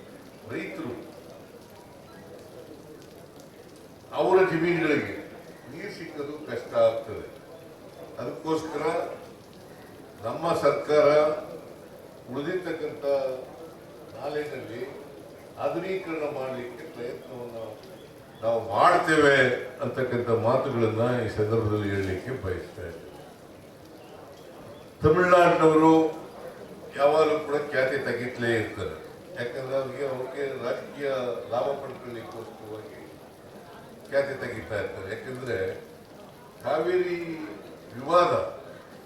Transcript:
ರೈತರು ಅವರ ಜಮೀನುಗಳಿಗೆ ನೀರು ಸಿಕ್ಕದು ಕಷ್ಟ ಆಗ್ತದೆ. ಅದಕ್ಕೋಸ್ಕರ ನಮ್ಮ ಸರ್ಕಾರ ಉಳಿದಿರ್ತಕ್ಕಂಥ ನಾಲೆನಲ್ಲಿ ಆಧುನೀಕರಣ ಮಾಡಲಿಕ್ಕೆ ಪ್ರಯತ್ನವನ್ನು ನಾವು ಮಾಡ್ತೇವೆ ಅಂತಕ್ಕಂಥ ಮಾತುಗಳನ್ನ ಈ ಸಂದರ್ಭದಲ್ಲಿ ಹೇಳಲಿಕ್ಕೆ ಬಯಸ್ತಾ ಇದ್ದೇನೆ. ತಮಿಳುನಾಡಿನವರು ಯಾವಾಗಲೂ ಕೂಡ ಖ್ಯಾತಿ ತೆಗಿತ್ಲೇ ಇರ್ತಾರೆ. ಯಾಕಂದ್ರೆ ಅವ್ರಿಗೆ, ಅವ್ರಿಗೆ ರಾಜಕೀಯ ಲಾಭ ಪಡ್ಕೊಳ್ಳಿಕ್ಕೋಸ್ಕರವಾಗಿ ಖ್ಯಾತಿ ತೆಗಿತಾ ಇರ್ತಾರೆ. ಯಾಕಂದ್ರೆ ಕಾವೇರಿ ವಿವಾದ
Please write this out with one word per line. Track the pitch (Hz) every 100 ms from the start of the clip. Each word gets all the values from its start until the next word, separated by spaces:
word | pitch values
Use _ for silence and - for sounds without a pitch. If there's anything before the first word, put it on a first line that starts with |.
| - - - - -
ರೈತರು | - - - 123 - - - - - - - - - - - - - - - - - - 151 151 151 - - - - - - - - - - -
ಅವರ | - 170 190 180
ಜಮೀನುಗಳಿಗೆ | 160 175 165 151 139 101 - - - - - 120
ನೀರು | 160 208 185
ಸಿಕ್ಕದು | 165 147 143 151 -
ಕಷ್ಟ | - -
ಆಗ್ತದೆ. | 120 113 - - 101 - - - - - - - - - -
ಅದಕ್ಕೋಸ್ಕರ | - 143 160 156 - 147 156 165 - - - - - - - - - - - -
ನಮ್ಮ | 143 151 165 156
ಸರ್ಕಾರ | - - - 151 147 151 156 - - - - - - - - - -
ಉಳಿದಿರ್ತಕ್ಕಂಥ | 131 151 185 170 156 151 151 143 139 131 127 - - - - - - -
ನಾಲೆನಲ್ಲಿ | - - 151 135 131 110 120 131 - - - - - - -
ಆಧುನೀಕರಣ | - 170 190 190 170
ಮಾಡಲಿಕ್ಕೆ | 156 147 139 131 123 120 117
ಪ್ರಯತ್ನವನ್ನು | 117 120 120 - - 123 120 143 - - - - - - - -
ನಾವು | 113 117 -
ಮಾಡ್ತೇವೆ | 107 165 175 165 156 143 135 127 - - -
ಅಂತಕ್ಕಂಥ | 127 - 127 120 120
ಮಾತುಗಳನ್ನ | 110 113 - 135 117 110 107 120 123 107
ಈ | -
ಸಂದರ್ಭದಲ್ಲಿ | 107 113 104 104 101
ಹೇಳಲಿಕ್ಕೆ | 98 95 - -
ಬಯಸ್ತಾ | 104 95 - - -
ಇದ್ದೇನೆ. | 85 - - - - - - - - - - - - - - - - - - - - -
ತಮಿಳುನಾಡಿನವರು | 151 175 180 180 175 165 160 156 160 160 156 - - - - - - - - 139
ಯಾವಾಗಲೂ | 147 156 151 151
ಕೂಡ | 143 147 -
ಖ್ಯಾತಿ | 131 131 143
ತೆಗಿತ್ಲೇ | - 117 123 - 117 113
ಇರ್ತಾರೆ. | 104 98 87 - - - -
ಯಾಕಂದ್ರೆ | - 123 135 127 135
ಅವ್ರಿಗೆ, | 131 123 139
ಅವ್ರಿಗೆ | 127 127 143 139 127
ರಾಜಕೀಯ | 120 - - - 143 131 123 113 104
ಲಾಭ | 120
ಪಡ್ಕೊಳ್ಳಿಕ್ಕೋಸ್ಕರವಾಗಿ | 139 139 135 117 120 117 117 113 110 - 107 107 107 - - - - - - - - - - - -
ಖ್ಯಾತಿ | 139 139 135
ತೆಗಿತಾ | 120 104 - 104
ಇರ್ತಾರೆ. | 95 - 95
ಯಾಕಂದ್ರೆ | 110 127 127 123 113 - - - - - - - - - -
ಕಾವೇರಿ | - - 180 185 175 170 165 156 151 - - - -
ವಿವಾದ | 117 139 175 170 - - - - - - -